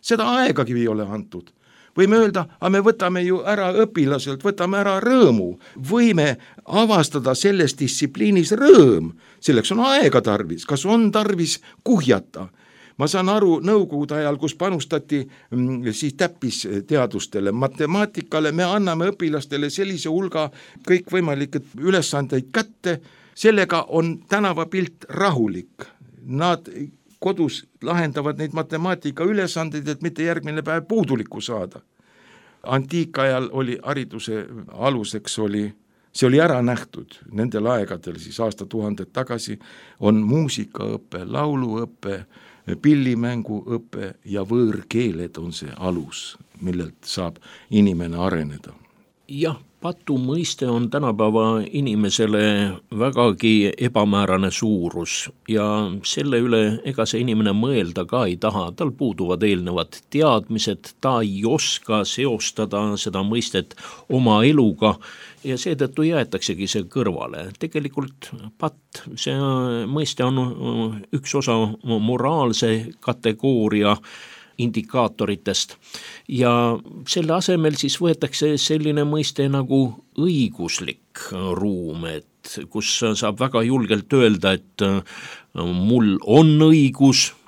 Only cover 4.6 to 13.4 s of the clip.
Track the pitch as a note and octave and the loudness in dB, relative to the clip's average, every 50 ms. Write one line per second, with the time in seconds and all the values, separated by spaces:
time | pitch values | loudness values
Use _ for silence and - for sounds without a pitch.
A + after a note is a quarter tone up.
4.6 | F3 F3+ G3 G3+ G3+ G3+ F#3+ F#3+ G3+ A#3 C4 B3+ A#3 D#3 A#2+ G#2+ F#2 F2 F2+ - | -2 -2 0 0 0 0 0 0 2 2 6 6 8 6 6 4 0 -2 -6 -10
5.6 | - - - - C3 C3+ G3 A#3+ A#3+ A#3 G3+ E3+ D3 D3 D3+ C#3+ - - - - | -16 -20 -16 -14 -6 -2 2 4 4 4 6 4 4 2 2 -2 -8 -20 -20 -20
6.6 | _ - - G3+ A3+ A3 G#3+ F3+ D3+ - - D3 A#2+ C3 C3 C3 - G3 G3+ F#3+ | _ -2 0 2 4 4 4 4 2 2 0 -2 0 0 0 2 2 2 4 4
7.6 | E3+ C3 - - C#3+ B2+ - - D3+ C3+ C3+ - G#3+ G#3 G3+ F#3 E3 E3 E3+ G#3+ | 2 2 2 -2 -2 -2 -2 -2 -4 -4 -2 0 2 4 4 4 4 2 2 4
8.6 | C#4 D4 F#4 A3+ D#3+ C3 A2 E2 D#2+ E2 E2+ - _ - - _ - - C#3+ A#2 | 8 10 10 10 10 8 8 4 2 -4 -10 -14 _ -20 -20 _ 0 2 2 2
9.6 | - - - A3 A#3+ C4+ C4+ C#4 C#4 A#3+ - B2+ A2+ A#2+ G#2 G#2 G#2+ E2+ E3 E3+ | 2 0 0 2 2 4 4 4 4 4 4 4 2 2 0 0 -2 -4 -8 -10
10.6 | - - C#3+ C#3 C#3+ F#3+ A3 A#3 A3+ G#3 G#3 A3 G#3+ G#3+ G3 F3 E3 D3 - - | -6 -4 -4 -2 0 2 2 4 4 4 2 2 0 0 0 0 -2 -2 -4 -6
11.6 | _ - - _ _ - B3+ F#3+ D3 A#2+ A#2 F#2+ - _ - D#2 F#2 F#2 _ _ | _ -20 -20 _ _ 2 2 2 4 4 2 2 2 _ -14 -14 -14 -14 _ _
12.6 | _ _ _ - - - _ - C#3 D3+ G3 F#3+ F#3 F#3+ G3+ G#3+ | _ _ _ -20 -20 -20 _ -2 -2 0 0 2 2 2 4 4